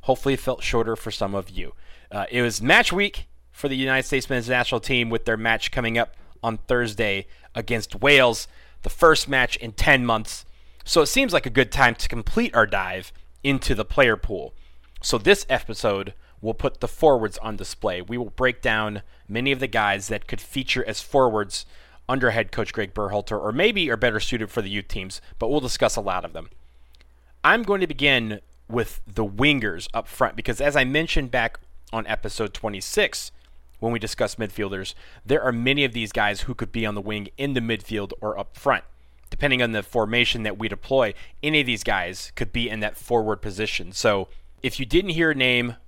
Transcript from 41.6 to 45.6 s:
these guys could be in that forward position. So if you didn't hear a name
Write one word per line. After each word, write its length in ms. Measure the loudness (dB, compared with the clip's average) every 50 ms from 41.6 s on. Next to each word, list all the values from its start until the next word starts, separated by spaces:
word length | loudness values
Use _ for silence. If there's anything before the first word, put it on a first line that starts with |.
| 2
these 180 | 2 -2 -2 0
guys 480 | 0 0 0 0 -4 -8 -10 -12 -12 -6 -6
could 160 | -6 -4 -2
be 160 | -4 -4 -2
in 100 | -4 -4
that 160 | -4 -4 -6
forward 460 | -8 -4 0 0 2 2 2 -2 -2
position. 500 | -4 -8 -6 -4 -4 -4 -4 -6 -6 -8
So 380 | -8 0 2 4 4 4 0 -4 -10 -18 -18 -18 -18 -6 -4
if 160 | -4 -4 -4
you 60 | -4
didn't 260 | 2 2 2 2 2
hear 200 | 0 2 2 2
a 40 | 4
name 400 | 4 2 4 4 2